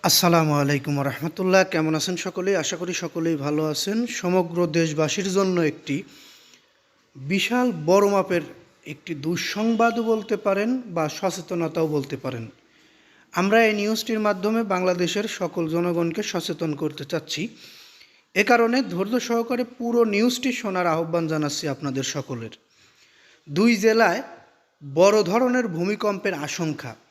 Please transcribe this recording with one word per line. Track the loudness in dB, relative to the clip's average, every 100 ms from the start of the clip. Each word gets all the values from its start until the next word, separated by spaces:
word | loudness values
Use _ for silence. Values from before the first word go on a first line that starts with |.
আসসালামু | 2 4 6 4 4
আলাইকুম | 2 2 0 0 -2
রহমতুল্লাহ। | -2 -4 -6 -2 4 4
কেমন | 4 0 0
আছেন | 0 -2 -4
সকলেই? | -6 -4 0 0
আশা | 0 -6
করি | -6
সকলেই | -6 -6 -2 -2 0
ভালো | 0 0
আছেন। | -2 -2 -2 -2 -2 -4
সমগ্র | 0 2 2 0 0
দেশবাসীর | 2 0 0 0 0 0
জন্য | 2 2 2
একটি | 0 -2 -6 -6 -6 -20 -20 -20 -20 -20 _ _ _ _ _ -14
বিশাল | -4 -2 0 0 0 0 2
বড় | 4 4
মাপের | 2 0 -2 -4 -18 _ _ -18
একটি | -16 -10
দুঃসংবাদও | -6 -4 -4 -4 -2 0 4 2 2
বলতে | 0 -2 0 -2
পারেন | 0 0 0 -2 -4
বা | -4 -4
সচেতনতাও | -2 -4 -4 -6 -4 -2 -2 0
বলতে | -2 -4 -8
পারেন। | -6 -8 -10 -16 _ _ _ _ _ _ _
আমরা | -2 4 4 4
এই |
নিউজটির | 2 0 -2 -2 0
মাধ্যমে | 0 0 0 0
বাংলাদেশের | 0 0 0 0 0 -2 -4
সকল | -4 -4 -2 -2
জনগণকে | 0 0 0 -2 -2
সচেতন | -4 -4 -4 -4 -4
করতে | -4 -6 -6
চাচ্ছি। | -6 -6 -6 -8 -8 -10 -20 -20 -20 -20 -20 _ _
এ | -2
কারণে | 4 4 4 2
ধৈর্য | 0 -4 0 -2
সহকারে | 0 -2 0 -4 -4 -6
পুরো | 0 2
নিউজটি | 4 4 2 2 -2
শোনার | -2 -2 0 2
আহ্বান | 0 0 -2 0
জানাচ্ছি | -2 -2 -4 -6
আপনাদের | -4 -4 -4 -4
সকলের। | -6 -6 -10 -10 -16 _ _ _ _ _ _ _ _ -6
দুই | 2 4 4
জেলায় | 4 6 4 2 -6 -18 -20 _ _ _
বড় | -4 6 6 6
ধরনের | 2 2 2 2 -2
ভূমিকম্পের | -2 -4 -2 -2 -2 -4
আশঙ্কা | -4 -6 -4 -4 -4 -10 -14 _